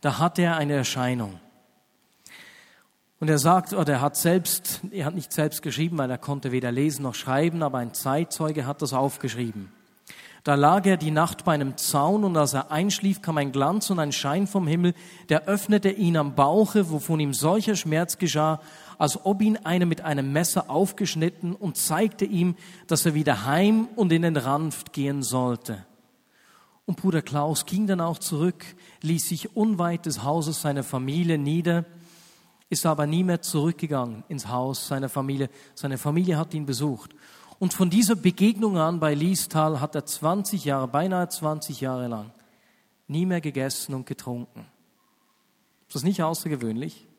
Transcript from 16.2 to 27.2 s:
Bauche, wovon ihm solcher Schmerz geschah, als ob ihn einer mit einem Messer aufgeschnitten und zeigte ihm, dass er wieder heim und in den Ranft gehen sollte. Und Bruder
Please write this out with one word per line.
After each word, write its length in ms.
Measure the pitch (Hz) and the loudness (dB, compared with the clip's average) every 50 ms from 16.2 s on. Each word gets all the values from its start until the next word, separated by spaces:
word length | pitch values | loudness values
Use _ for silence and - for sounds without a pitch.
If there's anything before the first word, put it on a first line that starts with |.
| 147 143 131 | 0 0 4
Bauche, 560 | 147 139 143 165 208 220 - - 208 196 165 | 4 4 6 6 4 4 4 4 2 2 2
wovon 280 | 160 147 143 - 165 156 | -2 -4 -2 -2 0 0
ihm 140 | 151 139 | 0 0
solcher 440 | 135 120 139 160 185 220 208 - 208 | 0 0 2 2 2 2 2 0 -2
Schmerz 420 | 175 - 160 156 160 175 170 - - | -2 0 0 0 0 0 -2 -2 -2
geschah, 420 | 185 160 139 151 151 156 156 151 - - - - - - - _ | -2 0 2 2 2 2 2 -2 -6 -16 -20 -20 -20 -20 -2 _
als 260 | - 147 - - - | 0 0 0 -2 0
ob 160 | 190 208 196 | 0 2 2
ihn 160 | 214 214 214 | 4 2 2
einer 300 | - - 160 175 180 180 | 2 0 0 2 2 2
mit 160 | 170 165 - | 2 0 -2
einem 320 | - 156 147 139 135 135 139 | -2 -2 -2 0 0 0 0
Messer 340 | 151 175 - - 185 - - | 0 0 2 0 -2 -2 0
aufgeschnitten 880 | 135 156 196 196 - - 208 - - 160 160 175 170 - - 170 175 | 2 2 2 2 0 -4 -4 -2 0 0 0 -2 -2 -4 -6 -6 -6
und 240 | - 208 175 135 - | -4 -6 -6 -4 -2
zeigte 480 | - - 160 165 220 220 - - 196 | -2 0 2 2 0 0 0 -2 -2
ihm, 300 | 190 208 175 175 180 170 - - - - - - - | 0 2 2 2 2 0 -2 -8 -20 -20 -20 -4 -2
dass 180 | 165 147 - | 0 2 2
er 80 | 170 151 | 2 2
wieder 320 | 151 151 147 131 95 104 | 2 2 2 2 2 2
heim 420 | 131 143 165 196 208 220 220 226 240 - | 0 2 4 4 4 4 4 2 -2 0
und 160 | - 208 180 | 0 2 4
in 80 | 165 165 | 4 4
den 160 | 170 170 160 | 4 2 2
Ranft 560 | 143 117 131 139 147 160 156 - - - - | 0 0 0 0 0 0 -2 -6 -8 -14 -10
gehen 300 | - 147 139 139 139 143 | -6 -4 -2 -2 -2 -2
sollte. 640 | 131 107 123 127 127 123 120 113 - - 110 95 95 _ _ _ _ _ _ _ _ _ _ _ _ _ _ _ _ _ _ _ _ | -4 -2 0 0 0 0 -2 -4 -6 -10 -10 -10 -12 _ _ _ _ _ _ _ _ _ _ _ _ _ _ _ _ _ _ _ _
Und 140 | - 185 - | -6 -6 -2
Bruder 240 | - 190 165 160 | 0 0 0 0